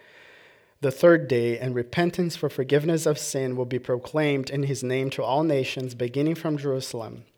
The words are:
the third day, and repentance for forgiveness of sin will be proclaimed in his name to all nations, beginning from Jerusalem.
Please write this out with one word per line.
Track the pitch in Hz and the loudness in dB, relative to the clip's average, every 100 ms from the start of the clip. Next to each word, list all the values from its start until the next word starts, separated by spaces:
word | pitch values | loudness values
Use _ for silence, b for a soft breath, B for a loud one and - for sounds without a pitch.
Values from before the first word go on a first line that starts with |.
| b b b b b b b b | b b b b b b b b
the | 135 | -4
third | - 175 165 131 | 6 8 8 6
day, | 123 120 117 | 2 2 0
and | 127 123 | -2 -4
repentance | 120 175 175 175 175 - | -2 0 0 0 -2 -2
for | 143 | -4
forgiveness | - 131 143 156 165 160 | -2 2 2 2 0 2
of | 147 | 0
sin | - 139 131 127 | -2 -4 -2 -2
will | 123 | -2
be | 127 | -4
proclaimed | 131 123 - 156 147 139 131 | -2 -4 -2 -2 0 0 -2
in | 143 | -2
his | 139 123 | -2 -2
name | 123 131 135 | -2 -2 -2
to | 139 | -2
all | 117 139 | 0 2
nations, | 160 139 131 139 127 | 2 2 0 -4 -8
beginning | 120 120 139 151 | -4 -4 0 -2
from | 165 165 147 | -2 -2 -2
Jerusalem. | 139 131 - 120 110 117 - | -2 -4 -4 -8 -10 -14 -20